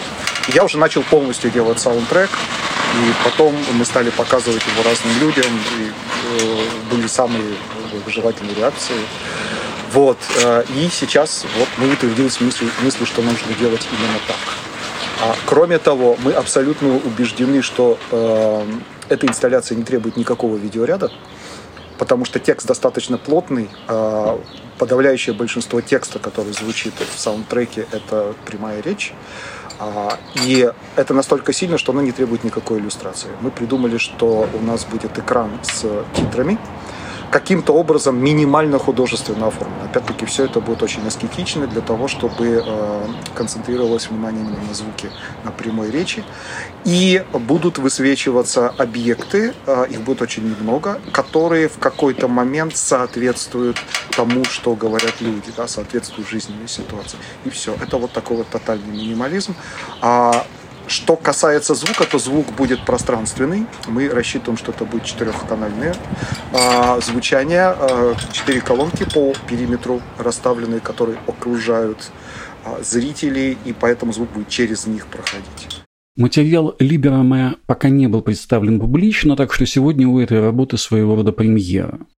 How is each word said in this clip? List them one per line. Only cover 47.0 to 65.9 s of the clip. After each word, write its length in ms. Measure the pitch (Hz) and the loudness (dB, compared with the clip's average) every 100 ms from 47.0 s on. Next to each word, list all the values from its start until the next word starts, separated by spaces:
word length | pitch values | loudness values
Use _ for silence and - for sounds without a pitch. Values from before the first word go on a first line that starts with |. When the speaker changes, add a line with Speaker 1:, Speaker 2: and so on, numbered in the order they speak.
| 185 185 185 | 6 4 2
Speaker 1:
будут 460 | 135 117 160 170 143 | -4 2 2 2 2
высвечиваться 920 | 135 - 135 135 139 123 117 127 120 - | 0 2 2 2 4 2 2 2 2 2
объекты, 760 | 120 117 117 117 - 196 233 - - | -2 0 0 0 0 0 0 -2 0
э, 200 | 127 127 | 2 0
их 120 | 113 | -2
будет 200 | 113 127 | -2 -2
очень 220 | 117 - | -2 -2
немного, 560 | 110 107 110 139 196 208 - | -4 -2 0 0 0 -4 -2
которые 580 | - - 160 170 165 156 | -2 2 2 4 4 2
в 100 | - | 0
какой-то 480 | 131 - 143 123 127 | -2 2 2 2 2
момент 500 | 123 127 151 160 - | 2 2 0 -2 -4
соответствуют 1000 | - 131 123 120 123 120 - 123 123 113 - - - - | 0 2 0 0 0 0 -4 -2 -2 -2 -6 -10 -4 0
тому, 300 | 117 127 127 | 2 2 0
что 300 | - 120 107 | -2 -2 0
говорят 400 | 113 110 113 - | 0 0 -2 -2
люди, 320 | 113 107 107 113 | -4 -4 -8 -8
да, 100 | 117 | -6
соответствуют 600 | - 98 120 - - 101 | -8 -6 -6 -6 -10 -8
жизненной 380 | 113 104 104 113 | -6 -8 -10 -10
ситуации. 500 | - - 104 92 - - - - | -10 -10 -12 -12 -14 -16 -12 -10
И 40 | |
всё. 240 | - - - | -8 -6 -6
Это 160 | - 127 | -4 -2
вот 140 | 120 | -2
такой 260 | - - 117 | -4 -2 -4
вот 100 | 113 | -2
тотальный 460 | 110 - 110 104 107 | -4 -4 -4 -4 -6
минимализм. 600 | 110 113 131 190 196 170 - - - - | -4 -4 -2 -2 -4 -8 -12 -14 -14 -2
А 440 | 117 120 120 120 - - - - - | 2 4 6 4 0 -12 -20 -18 -8
что 300 | - - 160 | -2 2 2
касается 600 | - - 160 147 - 135 | 2 2 4 4 2 0
звука, 280 | 165 226 | 0 0
то 160 | 170 139 | 2 2
звук 260 | 120 147 143 110 | 2 0 0 0
будет 280 | 127 123 - | 0 2 0
пространственный. 800 | 123 - 117 110 - 139 202 226 - - | 0 0 -2 -2 -2 0 0 -4 -8 -4
Мы 220 | 117 139 | -2 0
рассчитываем, 480 | 120 117 127 117 113 | 0 -2 -4 -4 -4
что 140 | - | -4
это 120 | - | -6
будет 220 | 107 113 - | -4 -4 -6
четырёхканальное, 880 | - 110 - - 110 107 104 156 | -4 -4 -4 -4 -4 -4 -2 -4